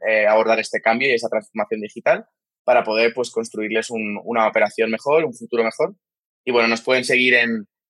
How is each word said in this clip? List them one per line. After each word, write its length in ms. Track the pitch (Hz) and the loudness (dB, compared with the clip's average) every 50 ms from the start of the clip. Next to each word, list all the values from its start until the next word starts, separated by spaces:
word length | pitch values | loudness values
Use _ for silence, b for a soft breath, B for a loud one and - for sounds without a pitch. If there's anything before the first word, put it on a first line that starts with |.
| - 110 | -2 0
eh, 180 | 110 107 107 | 2 2 4
abordar 340 | 104 107 110 113 110 113 110 | 4 4 4 4 2 2 0
este 200 | 107 - - 104 | -2 -4 -4 -2
cambio 280 | - 110 113 120 135 139 | 0 0 0 2 0 0
y 60 | 123 | 0
esa 140 | 113 120 123 | 0 0 -2
transformación 520 | 113 110 104 - - 110 104 - 110 107 | -4 -4 -4 -6 -6 -6 -4 -4 -4 -6
digital 460 | 104 107 - 110 - 147 170 202 - _ _ _ _ _ _ _ - | -8 -10 -10 -4 0 0 0 0 -2 _ _ _ _ _ _ _ 0
para 220 | - 120 120 110 | 2 2 2 2
poder, 280 | 113 107 110 117 117 117 | 0 0 2 2 0 0
pues, 160 | 127 120 - | -2 -6 -4
construirles 600 | - 113 113 - - 107 107 104 110 110 110 - | -4 -6 -6 -6 -6 -8 -6 -2 -2 -4 -4 -4
un, 300 | 120 110 110 104 104 104 - | -6 -8 -6 -6 -8 -10 -6
una 220 | - 117 113 110 | -4 0 2 2
operación 440 | 107 104 110 107 101 - - 113 110 | 2 2 0 0 0 0 -2 -2 -2
mejor, 340 | 113 110 - 143 151 165 160 | -2 -4 -2 2 2 2 2
un 100 | 131 113 | 0 -4
futuro 300 | - 117 - 120 117 113 | -8 -12 -6 -2 -2 0
mejor. 320 | 113 - - 156 - 208 _ _ _ _ _ _ _ _ _ - | 0 0 -2 -2 -4 -4 _ _ _ _ _ _ _ _ _ -4
Y 80 | 127 120 | 0 2
bueno, 160 | 120 113 117 | 2 2 2
nos 140 | 113 113 - | 0 -2 0
pueden 220 | 127 127 127 127 | 0 0 0 0
seguir 300 | 127 131 123 127 127 123 | 0 0 2 2 4 4
en, 320 | 120 117 117 113 110 101 _ _ _ _ | 2 2 0 -2 -4 -8 _ _ _ _